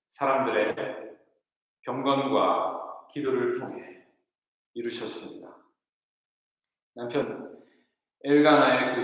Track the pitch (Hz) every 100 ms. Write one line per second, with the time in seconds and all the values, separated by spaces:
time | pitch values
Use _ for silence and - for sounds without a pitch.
0 | _ - 139 135 123 107 107 - - -
1 | - - _ _ _ _ _ _ 127 131
2 | 135 135 135 135 - - - - - -
3 | - 147 131 123 120 - - - - -
4 | _ _ _ _ _ _ _ 117 117 -
5 | 107 - - - - - _ _ _ _
6 | _ _ _ _ _ _ _ _ _ 120
7 | 120 139 120 - - - - _ _ _
8 | _ _ 143 147 151 139 127 123 127 123